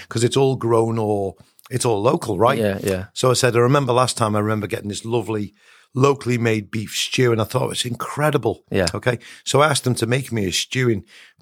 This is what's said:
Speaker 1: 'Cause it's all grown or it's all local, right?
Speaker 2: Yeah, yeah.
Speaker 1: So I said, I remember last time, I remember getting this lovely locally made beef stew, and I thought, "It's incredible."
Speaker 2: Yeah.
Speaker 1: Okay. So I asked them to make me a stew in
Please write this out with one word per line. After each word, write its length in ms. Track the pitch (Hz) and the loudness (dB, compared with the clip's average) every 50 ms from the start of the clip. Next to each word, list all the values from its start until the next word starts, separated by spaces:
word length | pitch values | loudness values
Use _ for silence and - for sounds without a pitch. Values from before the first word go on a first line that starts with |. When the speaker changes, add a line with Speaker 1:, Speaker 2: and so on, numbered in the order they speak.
| - - | -6 -6
Speaker 1:
'Cause 140 | - 117 117 | -4 0 0
it's 100 | 117 - | 2 2
all 200 | 135 135 135 135 | 2 2 2 0
grown 400 | - 117 117 117 113 113 113 113 | -2 0 0 2 2 2 2 0
or 380 | 113 110 104 107 101 98 95 92 _ - _ _ _ _ - | -2 -2 0 -2 -2 -2 -6 -8 _ -20 _ _ _ _ -8
it's 160 | 123 120 - | -6 -2 0
all 160 | 123 113 98 | 0 0 2
local, 360 | 104 127 156 170 - - 101 87 | 2 2 2 0 -2 -2 0 2
right? 180 | 110 123 139 | 4 2 4
Speaker 2:
Yeah, 220 | 113 110 101 98 101 - | 2 0 0 0 0 -2
yeah. 220 | 101 95 92 98 - - | -2 -2 -2 -4 -8 -6
Speaker 1:
So 160 | - - 127 | 0 2 2
I 40 | 123 | 2
said, 220 | - - 123 107 | 4 2 2 4
I 40 | 120 | 4
remember 340 | 120 123 143 147 139 123 120 | 4 4 4 2 2 2 2
last 240 | 120 127 117 - | 2 2 2 0
time, 180 | - 117 107 104 | 0 0 0 0
I 40 | 107 | 0
remember 260 | 104 107 110 107 101 | 0 0 -2 -2 -4
getting 220 | 95 110 101 101 101 | -6 -6 -6 -6 -6
this 160 | 98 - - | -8 -8 -6
lovely 480 | 117 117 120 104 - 110 107 104 - _ _ _ _ _ _ _ _ - | -4 -4 -2 -2 -2 -6 -6 -6 -8 _ _ _ _ _ _ _ _ -2
locally 420 | 127 127 139 139 127 - 120 123 | 2 2 2 2 0 -2 -2 -2
made 320 | 117 117 113 110 110 104 98 | 0 2 2 2 0 -2 -4
beef 240 | - 110 104 - - | -6 -8 -6 -6 -6
stew, 360 | - - - - - 127 120 | -6 -6 -4 0 2 2 2
and 100 | 113 110 | 4 2
I 40 | 107 | 0
thought, 260 | - - 127 131 113 | 0 0 -2 -2 -2
"It's 140 | - - - | -4 -6 -6
incredible." 800 | 123 117 - - - - 135 147 151 143 139 - 113 92 - _ - | -6 -6 -8 -8 -8 -4 0 0 2 2 0 0 -2 -4 -4 _ -4
Speaker 2:
Yeah. 160 | - 98 90 82 - | 0 0 0 0 -2
Speaker 1:
Okay. 260 | 107 - 127 120 - - - - - - | -2 -2 -2 -2 -2 -6 -16 -20 -14 -6
So 180 | - - 135 | 0 2 4
I 60 | 147 156 | 4 4
asked 140 | 139 - - | 2 0 0
them 120 | 127 117 | 0 0
to 100 | - - | 0 0
make 240 | 110 123 139 131 - | -2 -2 -2 -2 -4
me 140 | 117 113 98 | -4 -2 -2
a 40 | 90 | 0
stew 380 | 82 - - - - 127 127 120 | -2 -2 -4 -4 -4 0 0 0
in 140 | 110 95 - _ - - - - _ _ | 0 0 -4 _ -20 -20 -20 -20 _ _